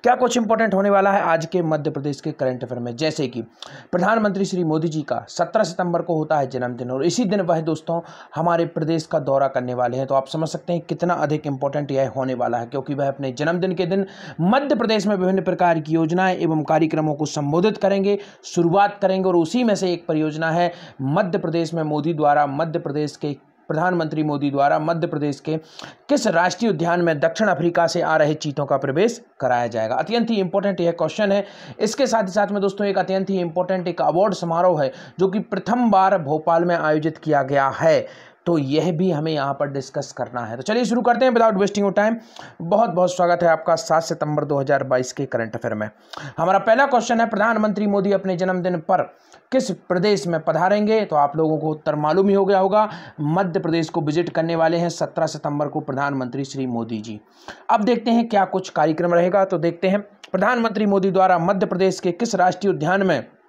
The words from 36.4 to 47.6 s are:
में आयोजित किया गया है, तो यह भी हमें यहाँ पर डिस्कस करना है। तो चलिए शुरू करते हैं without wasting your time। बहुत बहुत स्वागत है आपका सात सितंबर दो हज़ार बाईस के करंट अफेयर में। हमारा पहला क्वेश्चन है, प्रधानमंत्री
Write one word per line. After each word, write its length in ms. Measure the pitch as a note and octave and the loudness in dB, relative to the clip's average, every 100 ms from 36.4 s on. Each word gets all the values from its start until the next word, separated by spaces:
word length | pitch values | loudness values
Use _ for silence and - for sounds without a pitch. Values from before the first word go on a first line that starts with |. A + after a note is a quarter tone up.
| D#3 E3 F3 | 2 2 2
में 100 | E3+ | 0
आयोजित 420 | D#3 D#3 D#3 D#3 | 2 2 0 -4
किया 260 | D3+ D3 | 0 0
गया 280 | C3 C#3 C3+ C3 | 2 2 2 2
है, 320 | D#3+ D3 - - - _ - | 2 2 0 -14 -20 _ 0
तो 120 | E3+ | 0
यह 340 | C3+ D3 D#3+ | 2 0 0
भी 200 | D#3+ F#3 | 0 0
हमें 200 | D3+ D#3 | 0 -2
यहाँ 220 | D#3 C#3 | -2 -4
पर 140 | C#3 C#3+ | -4 -4
डिस्कस 440 | C#3 C3 B2 A2 | -6 -8 -10 -10
करना 300 | - A#2+ B2 | -8 -8 -6
है। 160 | A#2 A#2+ | -8 -8
तो 40 | |
चलिए 240 | C3 A3+ A3+ | -2 0 0
शुरू 160 | A#3 | 0
करते 240 | A#3+ A#3 C4 | 2 4 4
हैं 60 | |
without 240 | A#3 A3+ G3 | 4 4 4
wasting 260 | G3 G3+ | 0 2
your 140 | G3+ F#3 | 0 2
time। 200 | G#3+ A#3 - - - - | 0 0 -8 -20 -20 -12
बहुत 280 | E3 G3+ A3 | -2 2 2
बहुत 260 | E3+ F3+ F3+ | 2 0 2
स्वागत 280 | F3 E3+ | 2 4
है 60 | E3+ | 4
आपका 260 | D#3+ D#3+ E3 | 2 2 0
सात 280 | - D#3+ | 2 0
सितंबर 420 | E3 E3 D3+ D3+ D3 | 0 -4 -2 -2 0
दो 140 | C#3+ | -2
हज़ार 240 | C3+ C#3 | 2 0
बाईस 300 | C3 B2+ B2+ | 2 0 -2
के 120 | - C3+ | -6 -4
करंट 300 | A#2+ A2+ A#2 | -4 -4 -4
अफेयर 180 | A#2 | -6
में। 160 | G#2+ G#2+ - - - D3 - | -4 -6 -8 -20 -16 -14 -2
हमारा 220 | E3+ G3 | 2 2
पहला 260 | - A3+ C#4 | 4 4 4
क्वेश्चन 340 | B3 A3+ A#3 | 4 2 0
है, 100 | A3+ | 2
प्रधानमंत्री 580 | G#3 G#3+ A3 | 2 2 2